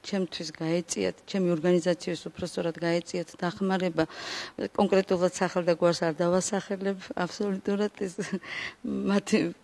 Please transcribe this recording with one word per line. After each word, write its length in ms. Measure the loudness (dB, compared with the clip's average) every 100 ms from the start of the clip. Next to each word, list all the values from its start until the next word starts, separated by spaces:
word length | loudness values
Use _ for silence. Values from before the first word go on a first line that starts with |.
| -2
ჩემთვის 420 | -2 -2 -6 -10
გაეწიათ, 600 | -4 0 0 0 0 0 -2 -6
ჩემი 220 | 0 2
ორგანიზაციის, 720 | 2 4 4 4 0 -2 -6 -8
უფრო 140 | -8 -6
სწორად, 300 | -2 -2 -2
გაეწიათ 500 | 0 0 -2 -6 -6 -4
დახმარება. 640 | -4 -2 0 2 0 0 -2 -2 -10 -8 -10 -6 -4
კონკრეტულად 640 | 2 4 4 4 2 2
სახელდა 380 | 2 0 2 2
გვარს 260 | 4 4 4 0
არ 80 | 2
დავასახელებ, 760 | 2 2 2 -4 -4 -4 -4 -4 -6 -4
აბსოლუტურად 760 | -4 -2 -2 -2 -2 0 -2 -2 -8
ეს 80 | -4 -4 -4 -6 -8 -8 -8 -6
მათი 520 | -2 2 2 4 2 2 -4